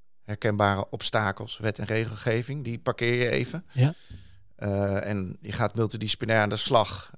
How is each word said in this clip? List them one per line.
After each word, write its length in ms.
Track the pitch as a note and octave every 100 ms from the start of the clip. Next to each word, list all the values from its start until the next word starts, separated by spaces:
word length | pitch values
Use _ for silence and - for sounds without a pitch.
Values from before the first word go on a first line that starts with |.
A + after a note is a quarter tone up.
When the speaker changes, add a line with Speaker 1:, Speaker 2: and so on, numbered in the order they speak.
| - -
Speaker 1:
herkenbare 640 | - G#2 A2+ G#2 G2+ G2 -
obstakels, 680 | G#2 - A2+ G#2 - - -
wet 200 | A2 -
en 60 |
regelgeving. 800 | G#2+ A2+ A2+ G#2+ B2 A2+ A#2+ C#3+
Die 140 | A#2+ A#2
parkeer 360 | - A#2 A#2+
je 140 | A#2+ A#2+
even. 360 | C3 B2+ D#3+ -
Speaker 2:
Ja. 220 | C3 C3+ F3 - - - - - -
Speaker 1:
Eh, 520 | G#2 G2+ G2+ G2 -
en 280 | G#2 F#2 -
je 120 | A2
gaat 220 | G#2+ A2+
multidisciplinair 640 | A2+ A2 A2+ G#2+ - A2+ A2+
aan 80 | G#2
de 80 | G#2+
slag. 560 | - A#2+ G#2 - -